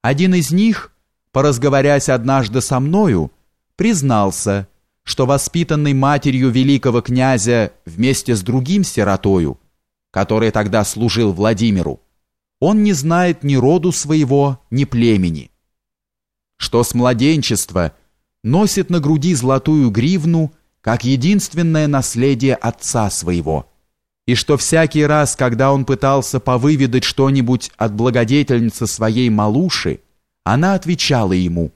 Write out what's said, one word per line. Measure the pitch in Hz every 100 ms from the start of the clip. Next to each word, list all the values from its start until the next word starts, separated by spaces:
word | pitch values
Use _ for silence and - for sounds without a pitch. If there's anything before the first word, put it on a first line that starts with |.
Один | 117 139 185
из | 180 131
них, | 175 226 214 - _ _ _ _
поразговорясь | 131 147 120 139 135 143 143 135
однажды | 127 117 135 110 123
со | - 131
мною, | 139 190 202 95 73 _ _ _ _ -
признался, | 208 190 135 110 98 - 107 98 95 _ _ _
что | - - 131
воспитанный | 139 - 127 - 151 147
матерью | 135 135 143 143 127 131
великого | 120 131 139 135 117
князя | - 127 131 127 107 120 104 _ -
вместе | 85 127 135 -
с | 110
другим | 92 131 127 202
сиротою, | 180 - 101 95 101 95 78 62 _ _ _ _ _
который | 95 98 110 110
тогда | 107 104 110
служил | 104 104 117 117 110
Владимиру, | 87 110 104 113 98 78 64 _ _ _ _ _ _
он | 170 214
не | 208
знает | 160 151 170 180 165
ни | 143
роду | 135 127 175 175
своего, | - 143 156 135 143 139 131 _
ни | 123 139
племени. | 120 117 104 90 78 62 _ _ _ _ _ _ _ _ _ _ _
Что | - 117
с | 120
младенчества | 120 123 120 139 160 - 110 - 87 82 _ _ _ _ _
носит | 110 160 214 202 185
на | 175
груди | 147 156 170
золотую | 147 127 135 160 156 123
гривну, | 104 139 185 156 165 156 _ _ _
как | - 120
единственное | 123 135 151 202 - 160 170 156 151
наследие | 143 127 117 135 123 135
отца | 123 113 - - 120 104
своего, | - 85 87 76 76 - _ _ _ _ _ -
и |
что | 123 - 143
всякий | - 160 160 151
раз, | 147 151 143 -
когда | 127 117 135
он | 139
пытался | 131 131 135 135 - 127
повыведать | - 123 139 147 135 123
что-нибудь | - - 135 139 120 127 - _
от | 110
благодетельницы | 104 123 127 113 143 143 123 117 - 113
своей | - 110 113 123
Малуши, | 107 107 120 185 - 90 65 _ _ _ _
она | 92 120 180
отвечала | 190 160 175 - 127 101
ему | 92 90 85 82